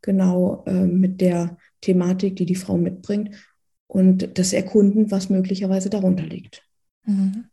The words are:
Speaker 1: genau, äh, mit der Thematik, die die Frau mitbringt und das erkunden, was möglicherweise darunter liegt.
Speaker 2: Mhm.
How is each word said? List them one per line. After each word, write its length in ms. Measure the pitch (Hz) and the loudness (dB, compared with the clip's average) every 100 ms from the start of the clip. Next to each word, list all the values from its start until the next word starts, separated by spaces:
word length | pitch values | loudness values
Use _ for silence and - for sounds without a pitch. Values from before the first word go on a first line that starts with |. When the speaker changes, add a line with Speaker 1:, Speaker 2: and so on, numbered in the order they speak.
Speaker 1:
genau, 600 | - 190 185 180 180 - - | -2 2 2 2 0 -2 -4
äh, 200 | 185 185 | 0 2
mit 360 | 185 185 185 | 2 0 2
der 360 | 185 175 170 - _ _ | 0 0 -4 -8 _ _
Thematik, 560 | - 185 180 185 196 190 | 0 2 2 0 -2 -2
die 100 | 175 | -4
die 100 | 185 | -4
Frau 220 | - 175 | -2 -2
mitbringt 580 | 175 185 - 208 208 - _ _ _ _ _ | -2 -6 -6 -4 -6 -12 _ _ _ _ _
und 500 | 190 185 185 - - | 2 4 4 0 -2
das 160 | 185 | 0
erkunden, 580 | 196 190 214 202 208 208 | -2 2 4 4 4 0
was 180 | 196 190 | 0 0
möglicherweise 600 | 190 185 190 190 190 190 | -2 0 -2 -2 -2 -2
darunter 360 | 208 185 185 160 | -2 0 0 -4
liegt. 380 | - - - _ _ _ _ - | -12 -16 -20 _ _ _ _ -4
Speaker 2:
Mhm. 400 | 196 190 208 - | 0 -2 -4 -14